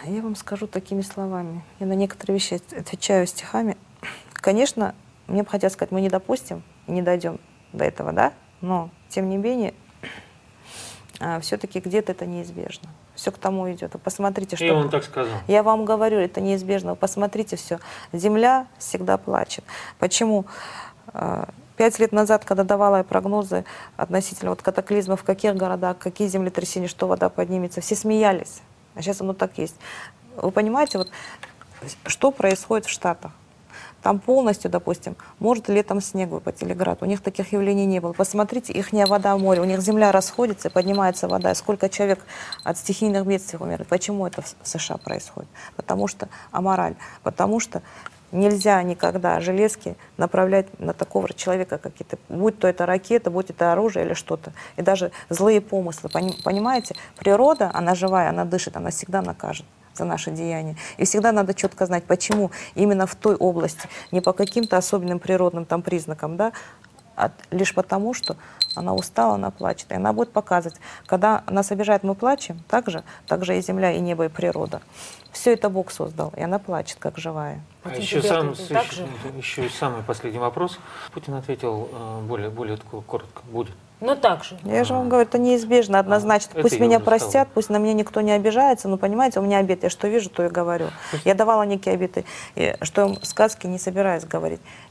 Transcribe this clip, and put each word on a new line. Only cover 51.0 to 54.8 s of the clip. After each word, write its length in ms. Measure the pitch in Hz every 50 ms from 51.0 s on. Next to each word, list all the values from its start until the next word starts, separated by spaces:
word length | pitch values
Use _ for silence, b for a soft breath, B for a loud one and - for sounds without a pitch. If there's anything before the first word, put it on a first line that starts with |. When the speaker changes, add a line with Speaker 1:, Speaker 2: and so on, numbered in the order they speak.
| 190 - - 196 185 - -
Speaker 1:
человека, 460 | - - 185 180 185 185 - - 165
как 140 | - - - -
это, 200 | - - - - _ -
будь 300 | - 170 202 214 208 214
то 80 | -
это 180 | 180 180 - 175
ракета, 460 | 175 185 190 190 - 233 233 - 185
будь 180 | 170 185 185 -
это 220 | 165 - 170 170
оружие 340 | 170 185 214 226 185 175 165
или 80 | 170 175
что-то. 400 | - - - 165 160 165 160 - B B B B
И 60 | B